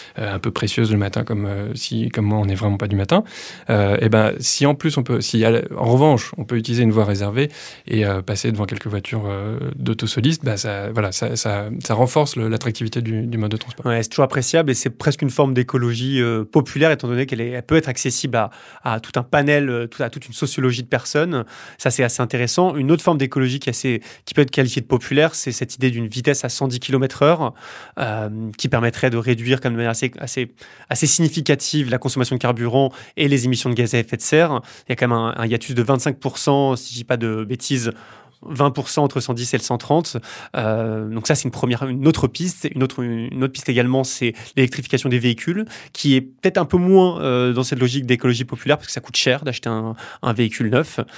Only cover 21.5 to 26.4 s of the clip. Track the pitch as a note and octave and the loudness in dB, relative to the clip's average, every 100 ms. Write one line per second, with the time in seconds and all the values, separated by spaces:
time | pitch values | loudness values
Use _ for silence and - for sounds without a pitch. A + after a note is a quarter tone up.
21.5 | - - - B2+ A#2+ A#2+ - A#2+ B2 A#2+ | -12 -20 -4 -2 2 0 0 -2 -2 -2
22.5 | - F#3 D3 C3+ E3 F#3 D3+ C3 C#3 C3 | 2 2 2 2 2 2 2 0 0 0
23.5 | C#3 C3 A#2 C3 A#2 - - - - C#3 | 0 -4 -4 -2 -4 -6 -20 -2 2 2
24.5 | - C3 C3+ A#2 B2 - C#3 D#3+ - C3 | 2 0 0 0 -2 2 2 2 0 -6
25.5 | A#2+ B2 - B2+ A#2 A2 B2 C#3+ C#3 | -6 -8 -2 -2 0 -6 -2 0 0